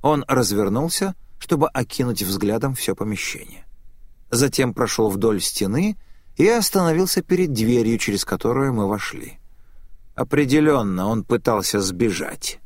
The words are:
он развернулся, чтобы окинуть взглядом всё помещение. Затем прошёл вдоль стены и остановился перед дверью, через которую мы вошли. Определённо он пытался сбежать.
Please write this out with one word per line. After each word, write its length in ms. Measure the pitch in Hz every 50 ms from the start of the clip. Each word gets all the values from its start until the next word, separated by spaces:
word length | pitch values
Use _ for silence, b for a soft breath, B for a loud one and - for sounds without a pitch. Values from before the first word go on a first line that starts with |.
он 220 | - 143 151 143 131 -
развернулся, 840 | 131 127 120 92 101 101 104 98 101 123 151 170 - - 196 196 185 - - - - -
чтобы 300 | - - 170 147 156 -
окинуть 540 | - 131 120 - - - 131 123 117 -
взглядом 520 | 101 92 98 95 101 101 107 113 143 135 131
всё 200 | 123 - - 95
помещение. 680 | - 101 107 107 95 - - - - - - - - - - - - - - - - - - - - - -
Затем 440 | - 120 139 135 - - 135 123 -
прошёл 340 | - 120 107 - - 110 107
вдоль 320 | 98 98 107 113 107 95
стены 560 | - - - - 104 95 107 139 185 214 208 - - - - - - - -
и 120 | - 170 208
остановился 760 | 233 233 202 - - 196 180 165 156 165 190 180 - 196
перед 300 | - - 175 180 185 156
дверью, 460 | 135 113 110 113 123 120 110 110 117 107
через 260 | - - 101 95 -
которую 500 | - 98 90 - 113 123 135 139 139 123
мы 120 | 110 104 98
вошли. 500 | 104 101 - - - - - - - - - - - - - - - - - - - - - - -
Определённо 920 | - 143 - - 143 147 127 135 151 151 156 143 131 110 101 92 90 92
он 180 | 104 113 110 98
пытался 560 | - 120 117 - 127 117 101 92 - - 101
сбежать. 800 | 98 95 92 87 117 110 92 82 - - - - - - - - -